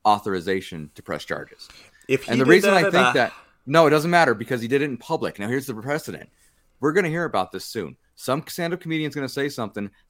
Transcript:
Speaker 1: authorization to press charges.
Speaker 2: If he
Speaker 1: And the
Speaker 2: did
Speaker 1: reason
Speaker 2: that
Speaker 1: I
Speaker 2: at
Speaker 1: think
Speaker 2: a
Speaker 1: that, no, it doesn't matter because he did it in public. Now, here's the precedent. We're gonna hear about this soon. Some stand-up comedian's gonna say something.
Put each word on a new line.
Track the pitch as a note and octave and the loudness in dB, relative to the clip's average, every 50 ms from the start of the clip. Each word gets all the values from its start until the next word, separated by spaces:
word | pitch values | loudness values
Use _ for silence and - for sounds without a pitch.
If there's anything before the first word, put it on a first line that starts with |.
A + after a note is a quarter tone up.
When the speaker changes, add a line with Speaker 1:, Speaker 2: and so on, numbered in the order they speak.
| - | 2
Speaker 1:
authorization | G#2+ G#2 G2+ - G#2+ F#2+ F2+ E2 G2 F#2+ F#2+ F#2 - F2+ D#2+ D2+ D2 _ | 2 2 2 2 -2 -4 -2 -2 -2 -2 -2 -4 -8 -12 -12 -14 -14 _
to | - - | -16 -10
press | - D#2+ D2 - | -8 -8 -8 -6
charges. | - D#2+ D2 C#2 - - - - - - - - - _ _ _ | -6 -8 -8 -8 -14 -20 -20 -20 -20 -20 -20 -20 -20 _ _ _
Speaker 2:
If | - C3+ C3 - | -2 -2 -2 0
he | - | 0
Speaker 1:
And | A#2+ B2+ | 0 2
the | C3 | 6
Speaker 2:
did | C3+ | 6
Speaker 1:
reason | F3 G3 G3+ G3+ | 6 6 6 6
Speaker 2:
that | G3 F3+ D#3+ | 4 4 4
Speaker 1:
I | |
Speaker 2:
at | - | 4
Speaker 1:
think | - C3+ B2+ B2 | 4 4 4 4
Speaker 2:
a | B2+ | 4
Speaker 1:
that, | C3+ A#2 - - - - _ _ _ - | 2 0 0 -2 -10 -20 _ _ _ -4
no, | C3 D3 E3 E3 | 2 6 6 6
it | C#3+ | 6
doesn't | D3+ D3+ D3 F3 | 6 4 2 4
matter | F3 E3+ E3 C3 A2+ | 4 4 6 4 2
because | G2+ A#2 - C3 A#2 | 0 -2 -6 -4 -4
he | A#2 | -2
did | A#2 C3+ C#3 | 0 0 0
it | D3 | 0
in | C#3+ B2 | -2 -6
public. | A#2 - - E3 - A2 E2 - - | -8 -6 -6 -4 -4 -4 -4 -6 -6
Now, | G2+ | -6
here's | A2 B2+ C#3 C3 | -4 -4 -4 -4
the | C3+ A2+ | -6 -10
precedent. | A2 A#2+ C#3 D3 D#3 - - F2+ - - - _ _ _ _ _ _ _ _ _ - | -8 -6 -6 -6 -6 -6 -8 -12 -14 -14 -20 _ _ _ _ _ _ _ _ _ -4
We're | C3 D#3 D3+ | -2 0 2
gonna | G3+ F#3 D#3 | 2 0 0
hear | D#3 F3 E3 | -2 -4 -4
about | C#3+ A2 G2 F2+ - | -2 -2 -2 -2 -4
this | - F2+ - | -6 -12 -10
soon. | - - A2+ F2 C#2 C2 _ _ _ _ | -8 -8 -8 -8 -8 -12 _ _ _ _
Some | - - B2+ C3 D#3 - | -10 -4 -4 -4 -4 -4
stand-up | - - F3+ E3+ E3+ F3+ E3+ | -8 -8 -6 -6 -4 -6 -6
comedian's | - D#3+ D#3+ D#3 D#3 C#3+ D3 | -6 -6 -4 -4 -4 -4 -6
gonna | D3 C3+ B2+ | -6 -8 -6
say | - C#3+ C#3 C#3+ | -4 -4 -4 -4
something. | C#3 B2+ A2+ G2 - G#2 G#2 G2 _ _ _ | -4 -6 -8 -8 -8 -8 -10 -10 _ _ _